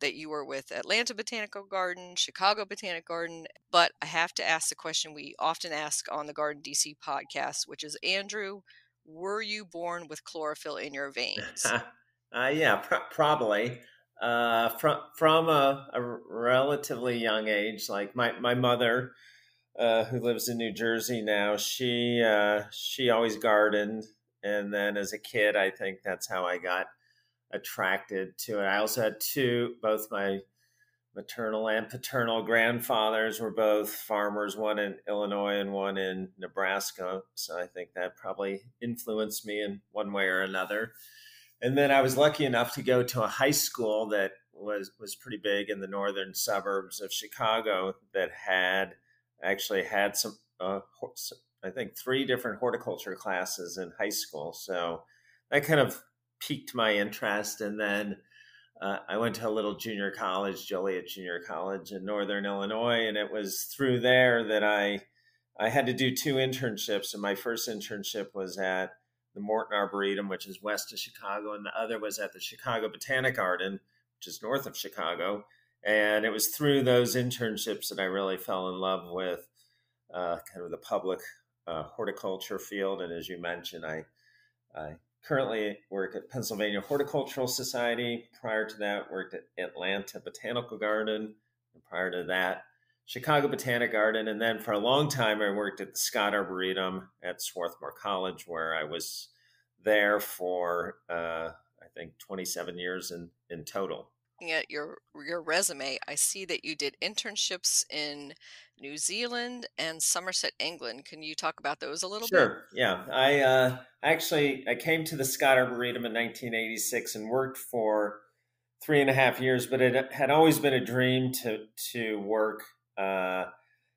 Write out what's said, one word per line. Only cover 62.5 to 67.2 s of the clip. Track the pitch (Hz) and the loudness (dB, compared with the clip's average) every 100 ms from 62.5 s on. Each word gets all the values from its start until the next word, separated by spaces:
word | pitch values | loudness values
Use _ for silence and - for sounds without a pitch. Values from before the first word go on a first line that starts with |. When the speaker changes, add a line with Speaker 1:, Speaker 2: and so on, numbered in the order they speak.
| 98 98 110 120 117 113 | -2 -2 0 2 2 2
Speaker 2:
And | 107 | 0
it | 104 | -2
was | 107 98 - | -4 -4 -6
through | - - 135 123 | -8 0 2 4
there | 120 127 127 117 110 | 8 8 8 6 4
that | 107 | 4
I, | 104 104 101 101 - _ _ _ _ - | 4 4 2 0 -6 _ _ _ _ -2
I | 110 | 2
had | 131 123 | 4 2
to | |
do | 123 131 | 2 2
two | 131 151 131 | 2 0 2
internships. | 131 127 127 101 - 101 - | 2 0 -2 -4 -2 -2 -2
And | 104 | -4